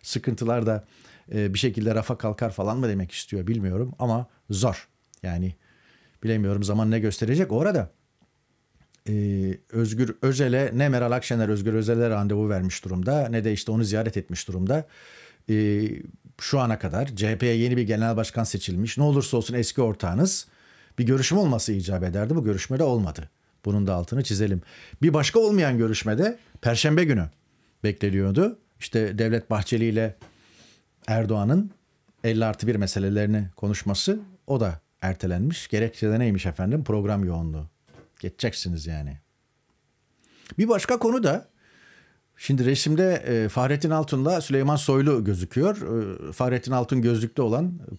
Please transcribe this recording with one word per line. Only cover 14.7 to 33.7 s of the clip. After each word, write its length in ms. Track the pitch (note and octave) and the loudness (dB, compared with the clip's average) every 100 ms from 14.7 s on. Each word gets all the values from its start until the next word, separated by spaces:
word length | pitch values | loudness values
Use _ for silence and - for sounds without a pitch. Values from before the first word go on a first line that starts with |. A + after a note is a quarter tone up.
| D3 D3 - - - - - - | 0 -2 -14 -20 -20 -20 -10 -2
E, 380 | G#2+ G#2+ G#2 G#2+ - - - - - | 2 2 2 -2 -6 -14 -20 -20 -12
şu 180 | - C#3+ | -2 0
ana 200 | B2 A2 | 0 -2
kadar 260 | F2 G#2+ C#3 | -2 -4 -4
C 260 | G#2 G#2+ | -2 -2
H 60 | G#2+ | 0
P'ye 180 | B2 A2+ | 0 2
yeni 220 | B2 B2 | 2 2
bir 60 | |
genel 340 | G#2+ G#2+ A#2 A2 | 0 0 0 0
başkan 260 | A2 A#2+ | -2 -4
seçilmiş. 540 | A2+ G2 - F2+ A2 B2+ | -4 -4 -4 -4 -2 0
Ne 60 | |
olursa 340 | D3 C#3+ C3+ A#2+ | 2 2 0 -2
olsun 160 | A2+ | -2
eski 280 | B2 A2 - | -2 -2 0
ortağınız 640 | A#2 G#2 F2+ F#2 F#3 - - _ - - - - | 0 0 0 2 2 0 -6 _ -20 -20 -10 -2
bir 40 | |
görüşme 360 | B2 C3+ B2+ F3+ | 2 2 2 2
olması 320 | F3 A#2 - | 2 2 0
icap 320 | G2+ F2 F#2 | -2 -2 -2
ederdi. 320 | F2+ F#2+ G#2+ E3 | -2 -2 -2 0
Bu 80 | |
görüşme 360 | G#2+ F#2+ - C3+ | 0 -2 -2 0
de 40 | |
olmadı. 460 | D3+ A#2+ F2+ D2 D#2 _ _ _ G2+ | 2 2 0 -4 -12 _ _ _ -2
Bunun 220 | G2+ G2 | 0 2
da 60 | |
altını 300 | F2+ F2+ B2 | 0 -2 -2
çizelim. 380 | A#2+ G2+ G#2+ F#2 - - - - | -2 0 0 -2 -6 -20 -18 0
Bir 120 | D#3+ | 4
başka 260 | D3+ C#3+ A3+ | 4 4 4
olmayan 380 | A3 G#3 D3+ A#2+ | 4 4 4 2
görüşme 400 | A2+ G#2+ A2 G#2+ | 2 0 0 2
de 200 | G3+ A#3+ _ - | 0 -2 _ -4
Perşembe 420 | A#2+ A#2 D3+ D#3 | 0 2 4 4
günü 260 | E3+ A#2 D#2+ - _ _ _ _ | 4 2 0 -6 _ _ _ _
bekleniyordu. 760 | G#2+ G2+ G2+ F#2+ G2 G2+ G3+ A3+ _ - | -2 0 0 2 2 2 2 -2 _ -16
İşte 380 | - A2+ G#2+ G#2 | -4 0 0 0
Devlet 320 | A2+ A2+ - | 0 0 0
Bahçeli 360 | G#2+ G2+ A#2 A2+ | -2 0 0 2
ile 300 | G#2+ A2 - - _ _ - - _ _ _ - | 0 -2 -4 -18 _ _ -20 -20 _ _ _ -2
Erdoğan'ın 640 | A2+ G#2+ G#2+ G2+ E3 G#3 - _ _ _ _ | 0 0 0 2 2 0 -6 _ _ _ _
elli 220 | A2+ A2+ A2 | -2 0 0
artı 220 | G#2 G#2+ | -2 0
bir 80 | A2 | 0
meselelerini 720 | G2 G2+ G2 G#2 G#2 G#2+ F#2+ - | 0 0 0 2 2 0 -2 -4
konuşması 640 | G2+ | -4